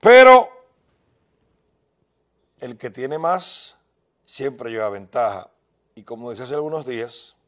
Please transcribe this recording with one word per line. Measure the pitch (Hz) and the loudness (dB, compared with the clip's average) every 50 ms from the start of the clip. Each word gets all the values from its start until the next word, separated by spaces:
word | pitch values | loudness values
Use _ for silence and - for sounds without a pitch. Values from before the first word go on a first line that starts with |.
Pero | - 214 240 254 262 262 254 254 - - - - - _ _ _ _ _ _ _ _ _ _ _ _ _ _ _ _ _ _ _ _ _ _ _ _ _ _ _ _ _ _ _ _ _ _ _ _ _ _ _ | 6 8 8 10 10 10 8 8 6 2 -10 -20 -20 _ _ _ _ _ _ _ _ _ _ _ _ _ _ _ _ _ _ _ _ _ _ _ _ _ _ _ _ _ _ _ _ _ _ _ _ _ _ _
el | - 123 123 | -18 -18 -18
que | 110 - 123 | -16 -16 -16
tiene | 101 127 127 135 151 156 | -12 -12 -10 -10 -8 -6
más | 165 165 180 185 175 - - - - - - _ _ _ _ _ _ _ _ _ _ | -4 -4 -4 -4 -6 -12 -16 -16 -18 -20 -20 _ _ _ _ _ _ _ _ _ _
siempre | - - - 135 139 131 117 120 117 | -20 -16 -10 -10 -10 -10 -10 -14 -10
lleva | 113 110 107 107 | -8 -6 -6 -6
ventaja. | 101 98 98 92 - 127 120 107 101 95 92 - _ _ _ _ _ _ _ _ _ | -6 -8 -14 -10 -6 -4 -4 -4 -4 -8 -14 -18 _ _ _ _ _ _ _ _ _
Y | - 104 | -20 -18
como | - 117 113 120 123 | -18 -18 -16 -14 -16
decía | 117 104 127 | -14 -14 -12
hace | 123 143 | -10 -8
algunos | 147 151 151 156 156 147 | -8 -6 -6 -8 -10 -10
días | 127 127 113 113 120 - - - - _ _ _ | -10 -10 -10 -10 -12 -14 -20 -20 -20 _ _ _